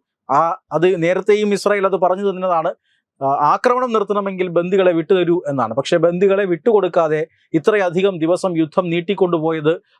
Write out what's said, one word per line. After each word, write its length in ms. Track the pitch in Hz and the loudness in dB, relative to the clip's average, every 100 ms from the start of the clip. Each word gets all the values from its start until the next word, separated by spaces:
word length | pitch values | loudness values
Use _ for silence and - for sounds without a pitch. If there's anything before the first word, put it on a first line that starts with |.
| _ _ - | _ _ -2
ആ, 280 | 139 165 180 _ | 0 0 -4 _
അത് 300 | 156 180 185 | 0 0 2
നേരത്തെയും 500 | 165 185 190 208 208 | 0 0 2 0 0
ഇസ്രായേൽ 340 | 196 202 202 190 | -2 0 0 0
അത് 100 | 180 | 0
പറഞ്ഞു 340 | 175 190 202 | 0 0 -4
തന്നതാണ്. 440 | 185 185 170 160 - _ _ _ _ | -4 -2 -2 -2 -6 _ _ _ _
ആ, 40 | 135 | -2
ആക്രമണം 680 | 139 147 196 247 247 254 | 0 2 2 0 0 0
നിർത്തണമെങ്കിൽ 560 | 220 202 202 196 190 180 | -2 -2 -2 -4 -4 -2
ബന്ദികളെ 440 | 170 175 196 180 | -2 0 2 2
വിട്ടുതരൂ 500 | 165 160 190 170 175 147 | 2 2 2 2 0 -2
എന്നാണ്. 260 | 139 113 | -2 -2
പക്ഷേ, 220 | 113 - 175 | -4 0 2
ബന്ദികളെ 480 | 165 175 196 196 | 2 2 2 2
വിട്ടുകൊടുക്കാതെ 840 | 196 170 240 214 180 175 160 151 160 _ _ | 0 -2 2 2 2 0 0 -2 -4 _ _
ഇത്രയധികം 680 | 160 185 214 180 165 196 180 | 0 2 2 0 0 0 0
ദിവസം 400 | 160 175 190 165 | 0 0 0 -2
യുദ്ധം 320 | 156 190 180 | -2 -2 -2
നീട്ടിക്കൊണ്ടുപോയത് 920 | 170 170 202 185 170 160 160 151 175 - | -2 -4 -2 0 0 -2 -2 -2 -2 -8